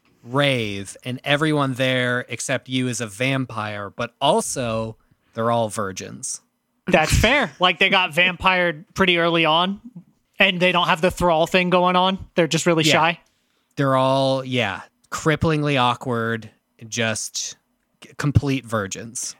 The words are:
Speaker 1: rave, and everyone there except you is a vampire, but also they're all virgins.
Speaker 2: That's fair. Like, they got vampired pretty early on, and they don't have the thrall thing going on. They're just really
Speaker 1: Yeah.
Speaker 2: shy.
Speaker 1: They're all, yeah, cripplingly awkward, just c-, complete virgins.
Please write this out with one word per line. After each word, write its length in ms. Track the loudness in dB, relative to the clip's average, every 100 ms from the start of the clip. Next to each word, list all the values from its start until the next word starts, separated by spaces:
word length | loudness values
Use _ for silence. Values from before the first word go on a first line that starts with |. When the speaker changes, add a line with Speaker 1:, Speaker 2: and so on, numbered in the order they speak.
| _ _
Speaker 1:
rave, 720 | -4 0 2 0 -2 -6 -12 -12 -10
and 160 | -8
everyone 520 | -2 0 2 2 0 0
there 500 | 0 0 0 -2 -6
except 400 | -10 -4 -4 -4
you 220 | -4 -2
is 100 | -4
a 80 | -8
vampire, 840 | -4 -2 -2 -4 -6 -8 -8 -10
but 240 | -8 -10 _
also 800 | 0 2 -2 -6 -4 -4 -6 -12 _ _ _ -4
they're 160 | 0
all 180 | 0 0
virgins. 720 | -4 -8 -8 -12 -12 -12 -12 _ _ _ _ 0
Speaker 2:
That's 280 | 2 4 4
fair. 340 | 4 2 0 0
Like, 200 | 0 4
they 100 | 2
got 240 | 2 0
vampired 720 | 2 0 2 0 2 0 -2 -10
pretty 240 | 0 2 4
early 260 | 4 4
on, 380 | 4 2 0 -4 -14 -20 -20 _ _ 2
and 220 | 2 4
they 120 | 2
don't 140 | 4 2
have 140 | 2
the 80 | 0
thrall 380 | 2 2 2 2
thing 240 | 2 2
going 240 | 2 2 2
on. 240 | 0 -2 -4 -2
They're 100 | 0
just 200 | 0 0
really 160 | 2
Speaker 1:
Yeah. 80 | 4
Speaker 2:
shy. 260 | 4 2 -2 _ _ _ _ _ -4
Speaker 1:
They're 200 | 0 2
all, 480 | 2 2 0 -2 -2
yeah, 360 | -2 -2 -4 -12 _ _
cripplingly 720 | -4 0 0 0 0 0 2
awkward, 720 | 2 0 -4 -4 -2 -6 -8 _ _ _ -10
just 680 | -4 -2 -2 -6 -8 -10 -14 _ _ _ _
c-, 80 | -20 -6
complete 480 | -2 0 -2 -4 -4
virgins. 680 | -6 -4 -8 -12 -12 -12